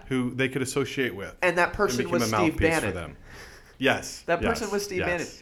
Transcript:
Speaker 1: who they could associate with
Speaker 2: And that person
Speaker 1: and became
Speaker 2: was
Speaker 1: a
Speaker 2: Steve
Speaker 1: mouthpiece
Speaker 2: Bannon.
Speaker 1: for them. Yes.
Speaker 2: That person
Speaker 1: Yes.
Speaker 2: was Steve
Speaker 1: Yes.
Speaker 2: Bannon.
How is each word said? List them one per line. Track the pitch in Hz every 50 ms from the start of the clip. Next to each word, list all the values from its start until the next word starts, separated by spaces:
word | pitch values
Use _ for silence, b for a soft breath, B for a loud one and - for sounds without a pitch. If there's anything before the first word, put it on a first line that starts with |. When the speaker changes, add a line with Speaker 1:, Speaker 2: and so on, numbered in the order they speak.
| -
Speaker 1:
who | - 131 127 123 123
they | 127 123 131 127
could | 127 139
associate | 127 123 - 143 135 - - 143 131 113 92
with | 98 95 90 - -
Speaker 2:
And | - 180 170 175
that | 175 - -
person | - 208 190 247 -
Speaker 1:
and | - 175
became |
Speaker 2:
was | 175 170
Speaker 1:
a | 156 - -
Speaker 2:
Steve | - - - -
Speaker 1:
mouthpiece | - - 160
Speaker 2:
Bannon. | 165 156 - 101
Speaker 1:
for | 85
them. | 87 85 - - B B B B B B B B B B B B
Yes. | - 127 131 113 98 - - - -
Speaker 2:
That | - - 170 170
person | - - 226 - 220 196
Speaker 1:
Yes. |
Speaker 2:
was | 208 202 202
Steve | - 196 180
Speaker 1:
Yes. | 180 175
Speaker 2:
Bannon. | 175 170 135 - - -